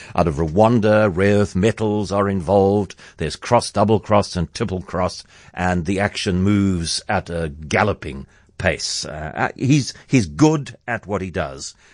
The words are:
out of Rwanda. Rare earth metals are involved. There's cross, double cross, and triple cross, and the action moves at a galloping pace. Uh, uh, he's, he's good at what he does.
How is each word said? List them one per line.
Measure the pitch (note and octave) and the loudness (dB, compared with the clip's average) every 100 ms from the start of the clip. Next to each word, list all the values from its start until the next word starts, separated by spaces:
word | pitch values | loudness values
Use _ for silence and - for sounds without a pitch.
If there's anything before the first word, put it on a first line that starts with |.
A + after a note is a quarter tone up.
| - | -6
out | - E2+ | -2 0
of | D2 | 0
Rwanda. | E2 E2+ A2 A#2+ G#2+ G#2+ G#2+ E2+ | 0 4 4 4 4 4 4 2
Rare | G2+ G#2 | 4 4
earth | G2+ F#2+ | 2 2
metals | G2+ - G#2+ G#2 F#2+ | 0 0 -2 -2 -2
are | G2 G2+ | -2 0
involved. | G2 D#2+ G2+ G2 G#2 F#2+ - - - | -2 2 4 4 2 0 -8 -18 -8
There's | D#2 - | -6 -6
cross, | - A#2+ - | 0 0 0
double | G2+ G#2 G#2+ | 0 2 2
cross, | - G#2 F#2+ F2+ | 2 0 2 -2
and | E2 | -6
triple | - A2 F#2 | -4 -6 -6
cross, | F2+ F2+ F2+ - - - - | -6 -4 -4 -6 -18 -20 -16
and | - F2+ F2+ E2 | -6 -2 -2 -2
the | F#2+ | -2
action | G#2 - G#2+ F#2 | -2 -4 -2 0
moves | F#2+ G#2 G2 F2+ E2 - - | 2 2 2 0 -2 -6 -4
at | G2 E2+ | -4 -4
a | E2+ E2 | -6 -6
galloping | C#2+ D2+ G2 G#2 F#2+ D#2+ C2+ - _ _ - | -8 -4 0 0 -2 -6 -12 -16 _ _ -4
pace. | F#2 D#2 - - - | -2 -2 -4 -8 -8
Uh, | D#2 D#2 - | -10 -10 -4
uh, | B2 - | -6 -2
he's, | B2 D3+ A#2+ - - | 2 2 0 -8 0
he's | C3+ F2 | 0 0
good | D2 D3+ D#3 B2 - - | 4 4 4 -4 -12 -8
at | A#2 F2 | -8 -6
what | G2+ | -6
he | F#2+ | -4
does. | F2+ D2 C2+ - - _ | -6 -6 -8 -16 -18 _